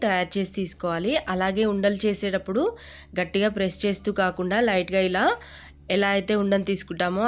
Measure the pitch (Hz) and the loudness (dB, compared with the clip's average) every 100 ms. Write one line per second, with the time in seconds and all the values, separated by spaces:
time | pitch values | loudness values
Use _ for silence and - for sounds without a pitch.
0 | 220 185 180 196 190 202 185 - 175 165 | 2 2 0 -2 -4 -4 -6 -4 -4 -2
1 | 190 302 - 185 190 196 220 202 202 202 | 0 -2 -2 0 0 2 0 2 0 2
2 | 214 196 202 185 185 202 381 466 - - | -2 0 -2 -2 -2 0 0 -2 -16 -20
3 | - - 175 196 214 208 190 - 208 196 | -8 -4 -2 2 0 0 -2 0 -2 -2
4 | 214 196 185 185 180 208 240 190 175 190 | -2 2 0 0 0 2 2 2 2 2
5 | 185 180 285 480 - - - - - 185 | 2 2 2 0 -6 -20 -20 -16 -2 0
6 | 196 196 190 214 202 196 190 190 - 170 | 2 0 0 0 2 2 2 -4 -4 -2
7 | 180 185 | 0 2